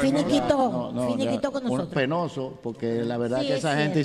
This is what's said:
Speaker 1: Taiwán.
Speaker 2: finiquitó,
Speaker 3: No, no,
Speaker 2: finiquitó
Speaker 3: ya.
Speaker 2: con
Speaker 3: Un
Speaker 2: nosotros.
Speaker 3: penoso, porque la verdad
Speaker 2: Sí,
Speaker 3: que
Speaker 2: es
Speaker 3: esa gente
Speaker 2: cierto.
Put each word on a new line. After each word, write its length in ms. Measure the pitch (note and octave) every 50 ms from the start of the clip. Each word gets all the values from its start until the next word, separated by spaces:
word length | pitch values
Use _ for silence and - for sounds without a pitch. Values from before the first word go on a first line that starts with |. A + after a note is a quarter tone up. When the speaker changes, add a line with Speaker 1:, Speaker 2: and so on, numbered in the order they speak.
| C#4
Speaker 1:
Taiwán. 200 | C4+ C#4 D4 C#4+
Speaker 2:
finiquitó, 320 | - C#4+ C#4+ - - D4+ C#4 C4 A#3+
Speaker 3:
No, 200 | F#3+ E3+ - - -
no, 140 | A#3+ - A#3+
Speaker 2:
finiquitó 300 | A#3+ B3 C4+ - - A3+
Speaker 3:
ya. 100 | - C#4
Speaker 2:
con 120 | C4+ C#4 C4
Speaker 3:
Un 40 | A#3+
Speaker 2:
nosotros. 220 | B3 B3 F#3 D#3 -
Speaker 3:
penoso, 680 | D#3 C3 C3 D#3 F3 F3 D3+ - C#3 C3 C3 - - -
porque 400 | A#2+ A2+ - - A#2 A#2 A#2 A#2
la 140 | A#2 A#2+ A#2+
verdad 240 | A#2+ A#2 A#2+ B2+
Speaker 2:
Sí, 60 | - C#4+
Speaker 3:
que 60 | -
Speaker 2:
es 60 | -
Speaker 3:
esa 160 | - D#3 C#3+
gente 200 | D3 D3+ D3+ -
Speaker 2:
cierto. 40 | D#3 C#3+